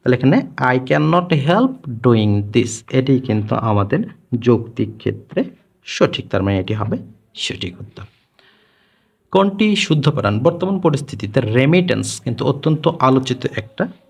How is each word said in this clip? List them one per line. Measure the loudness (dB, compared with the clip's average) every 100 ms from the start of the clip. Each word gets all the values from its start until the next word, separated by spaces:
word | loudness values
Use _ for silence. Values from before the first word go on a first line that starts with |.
তাহলে | 2 2
এখানে | 4 2 0 -2 0
I | 0 0
cannot | 0 2 2 2 0 2
help | 2 2 -2 -10 0 2
doing | 4 4 0 0
this, | 0 0 -6 -4 -2
এটি | 2 0 0
কিন্তু | -2 -2 -2 0
আমাদের | 0 0 -2 -4 -10 _ -2 2
যৌক্তিক | 2 0 -6 -6 -4
ক্ষেত্রে | -6 -6 -6 -6 -6 -8 _ _ -14 0
সঠিক, | 0 0 -4
তার | -2
মানে | 0 -2
এটি | -2 -4
হবে | -4 -6 -8 -20 _ -10
সঠিক | -8 -8 -10 -12
উত্তর। | -18 -18 -20 _ _ _ _ _ _ _ _ _ _ _ _
কোনটি | 2 2 2 0 2
শুদ্ধ | 2 2 2 2
বানান? | 0 2 0
বর্তমান | 0 -4 0 0
পরিস্থিতিতে | 0 -6 -10 -4 -2 0 2
রেমিটেন্স | 4 4 2 -2 -4 -6
কিন্তু | -8 -4 -2
অত্যন্ত | -2 0 0 0 0 2
আলোচিত | 2 0 -4 -4 -8
একটা | -10 -6 -6 -6